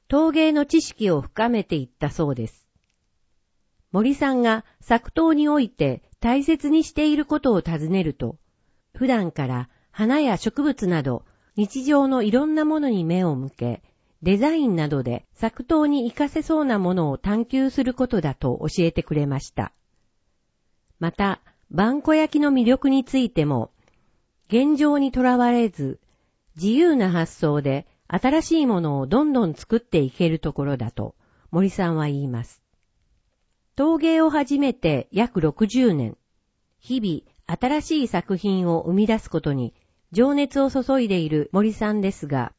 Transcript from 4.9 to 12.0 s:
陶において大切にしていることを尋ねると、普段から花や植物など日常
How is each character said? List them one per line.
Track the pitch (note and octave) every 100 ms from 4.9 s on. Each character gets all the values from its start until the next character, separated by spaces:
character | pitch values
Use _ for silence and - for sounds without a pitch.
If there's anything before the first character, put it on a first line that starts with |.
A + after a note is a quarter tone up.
| A#3 -
陶 | - E4
に | D4+ D4+
お | D4
い | A3+
て | - C#3+ B2 _ -
大 | A#3 C4+ C#4
切 | D#4+ D4
に | D#4 D#4
し |
て | - D4+
い | D4+
る | D4
こ | D4+
と | C4
を | G3
尋 | E3 D#3+ D#3
ね | F#3+
る | D#3+
と、 | C#3 A#2+ - _ _ _ _ _
普 | - C4
段 | A#3+ F3
か | - C3
ら | B2 B2+ _ _
花 | - A3 C#4+
や | C#4 G3+
植 | A3 -
物 | D4 - F#3
な | E3
ど | C3+ A#2+ - _ _ -
日 | G#3 C4+
常 | C4 C#4+